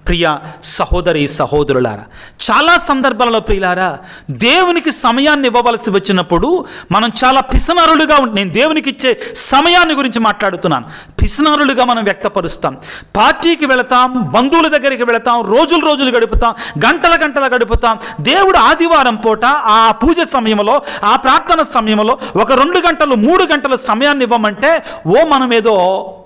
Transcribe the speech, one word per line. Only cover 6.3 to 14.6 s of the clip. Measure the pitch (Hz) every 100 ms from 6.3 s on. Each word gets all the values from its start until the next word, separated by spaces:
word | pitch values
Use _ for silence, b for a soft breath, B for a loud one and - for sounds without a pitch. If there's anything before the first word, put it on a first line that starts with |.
| 170 262 359 - B B
మనం | 190 226 -
చాలా | 254 269
పిసనారులుగా | 262 - - 349 320 320 311 294
ఉం-, | 247
నేను | 202 196
దేవునికి | 202 302 311 262
ఇచ్చే | - 262 220 B
సమయాన్ని | - - 262 330 349 330
గురించి | 285 262 226
మాట్లాడుతున్నాను, | 220 202 202 170 180 135 113 B B -
పిసనారులుగా | - 277 302 294 285 247
మనం | 247 226
వ్యక్తపరుస్తాం. | 208 190 196 202 170 - 151 131 B B B 196
పార్టీకి | 247 311 330 330 285
వెళతాం, | 254 254 247 254 254 156
బంధువుల | 202 269 330